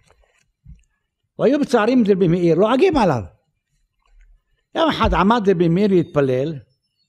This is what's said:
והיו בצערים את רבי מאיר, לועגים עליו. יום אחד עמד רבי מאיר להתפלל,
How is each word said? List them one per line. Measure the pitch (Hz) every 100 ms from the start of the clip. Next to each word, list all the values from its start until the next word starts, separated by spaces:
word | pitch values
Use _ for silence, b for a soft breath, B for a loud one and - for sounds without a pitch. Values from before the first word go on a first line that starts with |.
| _ _ _ _ _ _ - - _ _ _ _ _ -
והיו | 180 285
בצערים | 277 240 214 254
את | 202
רבי | 190 185
מאיר, | 180 175
לועגים | 160 214 254 381 302
עליו. | 196 123 92 _ _ _ _ _ _ _ _ _ _ _ _ _ _
יום | - 320
אחד | - 214
עמד | 165 190 240 196
רבי | 175 175
מאיר | 170 208
להתפלל, | 185 - 147 135 127 147 143 - _ _ _